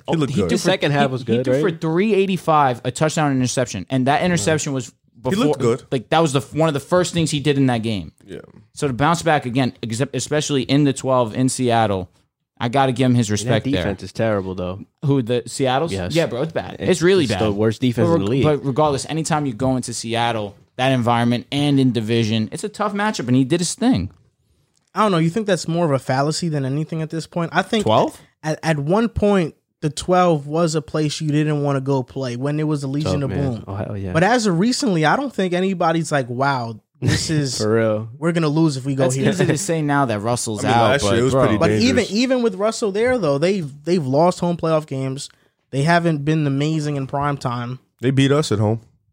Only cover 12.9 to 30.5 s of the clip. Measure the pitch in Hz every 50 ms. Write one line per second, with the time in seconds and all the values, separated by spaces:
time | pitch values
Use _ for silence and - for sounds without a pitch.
12.9 | 127 120 131 127 123 120 117 98 104 104 104 123 117 110 127 131 135 92 85 101
13.9 | 98 92 - 95 - - 113 113 107 101 92 95 92 95 90 87 92 101 - _
14.9 | _ _ - 143 139 139 120 107 123 120 - 117 - - 139 127 127 139 160 165
15.9 | - 95 90 90 151 165 160 120 113 117 147 165 - 123 92 90 - - 82 120
16.9 | 185 - 151 175 196 190 151 110 113 92 110 107 101 101 107 113 107 - - 127
17.9 | 117 123 113 170 165 98 98 101 123 139 127 156 151 139 - 139 127 147 151 151
18.9 | 139 131 - - 143 160 160 - 165 151 147 139 113 104 131 131 131 127 120 -
19.9 | 117 - - 117 113 113 117 117 117 113 104 101 - _ _ _ _ - 127 135
20.9 | 135 127 117 120 117 117 120 120 120 117 - _ - 143 147 147 143 135 131 131
21.9 | 113 120 110 104 117 117 117 104 113 113 107 - - - - 214 - - 208 208
22.9 | 202 202 208 214 214 - 147 113 127 131 135 123 156 175 175 160 - - 226 240
23.9 | 269 110 82 - - _ _ _ _ _ _ _ _ _ _ _ _ _ _ _
24.9 | _ 175 214 214 190 165 160 170 165 226 214 196 190 160 - - 165 170 175 160
25.9 | 139 127 - - 131 131 139 151 156 - - 170 151 147 135 131 135 147 160 156
26.9 | - 160 160 151 - 160 156 - - 175 170 156 - 170 190 - - 220 202 -
27.9 | 107 123 185 311 - - - _ _ _ - 156 156 - - 156 160 147 139 147
28.9 | 180 214 233 233 - - - 202 202 196 170 143 - _ _ _ _ _ - 156
29.9 | 147 - - - 180 180 180 175 170 151 139 143